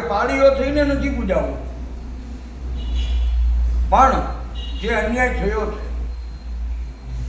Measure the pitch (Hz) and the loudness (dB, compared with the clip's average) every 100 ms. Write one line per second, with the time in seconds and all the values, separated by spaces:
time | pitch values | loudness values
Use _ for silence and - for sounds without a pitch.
0 | 202 202 247 269 269 269 262 294 285 277 | 0 0 0 6 6 6 2 2 2 2
1 | 277 240 196 160 156 - - - - - | 0 -2 0 0 0 -6 -8 -10 -10 -10
2 | - - - - - - - - - - | -12 -12 -12 -12 -12 -10 -6 -4 -2 0
3 | - - - - - - - - - 202 | 2 2 4 4 4 4 4 4 4 6
4 | 262 190 - - - - - - 208 220 | 6 4 -2 -6 -10 -10 -8 -6 -2 0
5 | 214 247 254 - 196 226 214 - - - | 0 0 0 0 0 -2 -4 -6 -8 -6
6 | - - - - - - - - - - | -6 -8 -10 -10 -10 -6 -6 -6 -8 -10
7 | - - | -10 -8